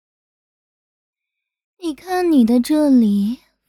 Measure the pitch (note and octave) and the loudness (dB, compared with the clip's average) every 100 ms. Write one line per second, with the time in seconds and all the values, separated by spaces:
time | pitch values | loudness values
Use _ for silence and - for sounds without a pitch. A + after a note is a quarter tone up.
0 | _ _ _ _ _ _ _ _ _ _ | _ _ _ _ _ _ _ _ _ _
1 | _ _ _ _ _ _ _ _ E4+ C#4 | _ _ _ _ _ _ _ _ -12 -12
2 | F4+ F#4 F4 D4 A3+ B3 A#3+ D4+ D4 B3+ | -8 -4 0 2 2 0 0 0 2 2
3 | G#3+ G3+ G3+ B3+ _ _ | 2 0 -4 -6 _ _